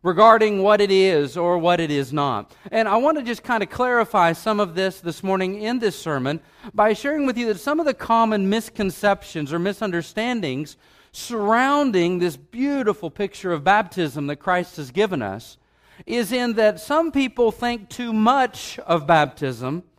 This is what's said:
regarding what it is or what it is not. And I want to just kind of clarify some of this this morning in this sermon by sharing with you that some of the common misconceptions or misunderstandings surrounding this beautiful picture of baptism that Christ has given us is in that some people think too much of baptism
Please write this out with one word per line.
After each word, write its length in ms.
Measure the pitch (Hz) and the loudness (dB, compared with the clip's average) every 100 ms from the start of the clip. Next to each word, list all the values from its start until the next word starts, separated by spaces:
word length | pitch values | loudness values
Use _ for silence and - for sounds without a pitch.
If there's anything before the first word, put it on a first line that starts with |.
regarding 600 | 175 175 220 226 214 202 | 0 6 8 8 4 2
what 200 | 196 208 | 4 4
it 80 | 202 | 4
is 480 | 190 190 160 143 147 | 4 4 2 0 -2
or 180 | 175 175 | 0 2
what 240 | 170 175 | 2 2
it 100 | 160 | 2
is 220 | 143 127 | -2 -2
not. 420 | 147 143 110 - - - | -2 0 -2 -6 -18 -4
And 160 | 220 220 | -2 2
I 120 | 214 | 2
want 180 | 285 302 | 2 0
to 80 | |
just 180 | 240 233 | -4 -8
kind 200 | - 233 | -4 -2
of 80 | 196 | -2
clarify 640 | - 247 240 220 208 170 | -2 0 2 2 2 2
some 260 | 165 220 208 | 2 -2 0
of 140 | 196 | -2
this 260 | 165 190 180 | -2 -4 -4
this 220 | 170 160 | -10 -6
morning 400 | 190 190 185 202 | -2 0 -2 -4
in 160 | 214 247 | -4 -2
this 200 | 220 - | -2 -4
sermon 420 | 165 139 127 160 _ _ 233 | -4 -2 -2 -4 _ _ -8
by 180 | - 208 | 2 2
sharing 320 | 214 285 302 | 2 -2 -2
with 140 | 277 233 | -2 -2
you 80 | 233 | -2
that 120 | 196 | -2
some 220 | - 302 | -2 0
of 60 | 302 | -2
the 80 | |
common 560 | - - 226 226 208 190 | -4 0 2 4 2 0
misconceptions 1040 | 220 220 - 196 - 208 196 - 165 143 | 0 -4 -4 -4 0 0 0 -4 -8 -6
or 40 | 170 | -2
misunderstandings 1160 | 185 196 214 175 - - 233 240 160 131 147 - _ _ _ | -4 -4 -4 -4 -6 -6 -4 -2 -4 -6 -10 -14 _ _ _
surrounding 1040 | - - 233 202 226 269 285 277 190 170 180 | -16 -8 -4 -2 0 0 0 0 0 0 0
this 180 | 175 139 | -4 -4
beautiful 760 | - 233 277 277 214 202 165 | -16 -6 -4 -2 -2 -4 -8
picture 440 | - 196 - 185 | -8 -8 -6 -6
of 100 | 165 | -2
baptism 640 | 147 202 185 185 160 139 143 | 2 2 0 -4 -4 -4 -6
that 100 | 147 | -6
Christ 400 | - 180 175 - | -2 -2 -2 -12
has 140 | 135 | -8
given 320 | 127 208 185 | -2 -2 -2
us 340 | 104 98 - - _ _ _ - | -6 -8 -14 -20 _ _ _ -20
is 260 | - 233 190 | -6 -4 -2
in 220 | 247 240 | -2 -2
that 260 | 220 214 - | 2 2 2
some 320 | - 294 330 | -2 0 0
people 400 | 277 262 - 226 | 0 -2 2 0
think 380 | 214 240 240 196 | 0 -4 -4 -10
too 240 | - 240 | -10 -2
much 680 | 214 220 269 254 - - - | 2 4 4 2 -2 -14 -14
of 260 | - 165 147 | -2 -2 4
baptism 760 | 160 147 - 139 117 127 165 - | 4 4 -2 -6 -4 -6 -8 -10